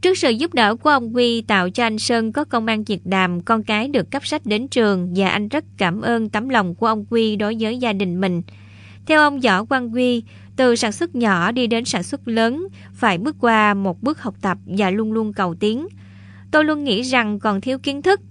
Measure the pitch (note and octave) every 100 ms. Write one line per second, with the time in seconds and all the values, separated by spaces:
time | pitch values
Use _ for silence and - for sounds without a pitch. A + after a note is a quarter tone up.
0 | F4+ F#4 D4 A3+ D#4+ C4+ G#3 G#3+ D4+ C#4+
1 | A#3 A#3+ A#3+ A#3 A3 G3+ F3+ G3+ A#3 G#3+
2 | - A#3+ A3+ A3 D4+ B3 A3 A3 G#3 F#3+
3 | - F#3+ F#3 F3 - A3+ G#3 G#3+ B3 C#4
4 | - C#4 - D4+ D4+ G#3 C4 - A3 F#3+
5 | F3+ F3+ F#3+ G3 G#3 C#4+ D#4 - F#3+ F#3
6 | - A#3 A3 G#3+ B3 B3 F3+ F3 A3+ A3
7 | G3+ A#3 A3 G#3 G#3 A3+ A3 B3 B3 G3+
8 | G3 F3 F#3+ E3+ - - - - - -
9 | - D#4 D4 C#4+ B3 F#3 A3 C4+ A#3+ A#3
10 | B3+ A#3+ A3 - - - B3+ A#3 A#3 G3+
11 | E4+ B3 A#3 F#3 F3 A#3+ A#3+ A3+ A#3+ -
12 | F3+ C#4+ - A3+ A3+ C4+ F#4+ - - -
13 | A#3 F3 A#3 D4+ A#3+ A3 G#3 G3+ G3 F3+
14 | B3 D4+ B3+ G3 G3 E3+ G2 F#3+ G3 G3
15 | A3 A3 G#3+ G3+ F#3 E3+ G#3 A3+ F4 -
16 | - - - - - D4+ D#4 D4+ C#4+ A#3
17 | B3+ B3+ A3 G#3 A3 G3 B3+ C4 - C#4
18 | - G3+ -